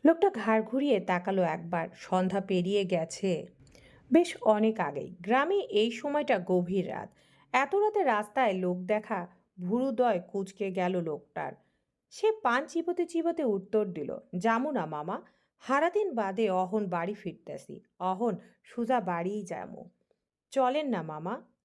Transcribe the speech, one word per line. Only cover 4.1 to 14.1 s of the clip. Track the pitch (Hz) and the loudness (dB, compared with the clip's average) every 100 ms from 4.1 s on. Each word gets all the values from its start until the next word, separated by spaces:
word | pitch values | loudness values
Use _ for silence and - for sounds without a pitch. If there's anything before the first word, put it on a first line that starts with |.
বেশ | 311 339 - | 4 4 0
অনেক | 226 214 220 220 | 2 4 4 2
আগেই। | 156 147 - 180 | -2 -4 -10 -12
গ্রামে | 175 254 302 403 | 0 2 4 0
এই | - 208 226 | 2 2 2
সময়টা | 233 285 294 294 208 180 | 0 -2 -2 2 0 2
গভীর | 180 175 190 156 | 0 2 -2 -2
রাত। | - - _ _ _ _ | -6 -10 _ _ _ _
এত | 254 277 | 0 2
রাতে | 392 427 427 | 2 2 2
রাস্তায় | 302 214 214 269 240 | 2 2 0 0 2
লোক | 185 185 180 | 2 -2 -2
দেখা | 185 214 214 196 175 _ _ - | -2 -2 -2 -6 -6 _ _ -8
ভুরুদয় | 180 233 269 233 247 185 | -2 0 0 2 2 2
কুঁচকে | 180 202 196 - 196 | -2 -6 -6 -6 -4
গেল | 185 180 185 | 0 0 0
লোকটার। | 165 147 _ - 143 - _ _ _ _ _ | -2 -6 _ -8 -8 -10 _ _ _ _ _
সে | - 427 440 | -2 0 2
পান | 247 240 320 | 2 0 0
চিবোতে | 339 339 349 339 | -4 -2 -2 -2
চিবোতে | 330 330 330 | 0 0 0
উত্তর | 269 196 185 220 202 | 0 0 0 0 0
দিল, | 170 139 | -4 -6